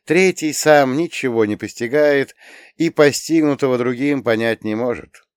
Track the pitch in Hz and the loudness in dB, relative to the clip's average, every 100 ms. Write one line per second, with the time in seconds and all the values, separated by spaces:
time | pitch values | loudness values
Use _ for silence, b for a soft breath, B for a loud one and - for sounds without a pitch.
0 | - 160 185 180 156 139 151 147 131 135 | -2 2 2 0 -4 -2 4 4 4 0
1 | 170 - 135 113 107 104 104 - 120 147 | -4 -4 -2 0 0 -2 -8 -8 -4 0
2 | 147 143 131 B B B B - 165 156 | 2 2 -2 B B B B -4 -2 2
3 | 147 - - 165 151 139 135 123 120 123 | 2 2 -2 0 0 0 -2 -2 -2 -2
4 | 143 143 120 110 117 113 107 110 120 98 | -2 -2 -2 0 0 -2 -4 -4 -4 -6
5 | - - _ | -12 -20 _